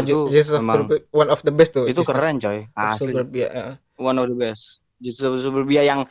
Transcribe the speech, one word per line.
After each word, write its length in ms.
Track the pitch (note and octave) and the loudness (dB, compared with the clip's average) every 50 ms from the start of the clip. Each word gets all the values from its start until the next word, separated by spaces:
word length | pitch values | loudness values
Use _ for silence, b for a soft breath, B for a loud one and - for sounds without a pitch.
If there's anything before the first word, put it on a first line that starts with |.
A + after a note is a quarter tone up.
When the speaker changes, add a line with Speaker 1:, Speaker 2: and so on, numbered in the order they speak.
| C3+ | 6
Speaker 1:
Itu 240 | C3+ C#3+ D#3 D3+ C#3 | 4 2 0 0 2
Speaker 2:
Je-, 40 | C#3 | 4
Jesus 160 | D3+ D3+ D3+ D3+ | 4 4 4 2
of 80 | D3 A2+ | 0 2
Speaker 1:
memang 200 | A2+ A2+ A2 G#2+ | 2 2 2 2
Speaker 2:
Suburbia, 160 | G#2+ D3+ D3+ - _ - | 0 0 -2 -2 _ 0
one 160 | D3+ D3+ B2 D3 | 2 2 4 2
of 80 | C#3+ - | 0 0
the 80 | D3+ C#3+ | 0 4
best 200 | D3+ E3 D#3 - | 4 4 4 4
tuh, 80 | C#3 B2+ B2+ | 0 0 0
Speaker 1:
Itu 160 | B2+ D#3+ F3 | 0 0 0
Speaker 2:
Jesus 80 | - C3 | 0 0
Speaker 1:
keren, 240 | C3 D3 D#3+ D3+ C3 | 0 0 0 -2 -2
coy. 180 | A2 G#2 G2+ G#2+ G#2+ A2 - | -2 -4 -4 -4 -8 -10 -6
Speaker 2:
of 160 | G#2 G#2 G#2+ | -4 -2 -2
Speaker 1:
Asli. 240 | A2 G#2+ C3+ C3+ B2+ | -2 -2 -4 -4 -2
Speaker 2:
Suburbia, 340 | B2+ B2 C3+ B2+ B2+ A#2+ - - | -4 -4 -4 -4 -4 -4 -4 -4
heeh. 220 | B2 G#2 A#2 C3+ - _ _ _ | -8 -10 -10 -12 -16 _ _ _
Speaker 1:
One 200 | - C3 C3 C3 C3 | -6 -2 -2 0 0
of 80 | B2+ B2 | 0 -2
the 80 | B2 | -2
best. 480 | B2 A#2+ A2+ G#2+ G#2+ - - - _ _ _ _ _ | -4 -4 -4 -4 -8 -12 -18 -20 _ _ _ _ _
Jesus 240 | B2 B2 A#2 A#2 C3+ | -12 -12 -8 -4 -4
of 160 | C3 B2+ B2+ | -2 -2 -2
Suburbia 400 | B2+ C3+ C3+ C#3 C3+ C#3 C#3 D3 | -4 -2 -2 -2 0 2 2 4
yang, 240 | C#3+ C#3+ C#3 C#3 C3+ b | 4 2 2 0 -4 b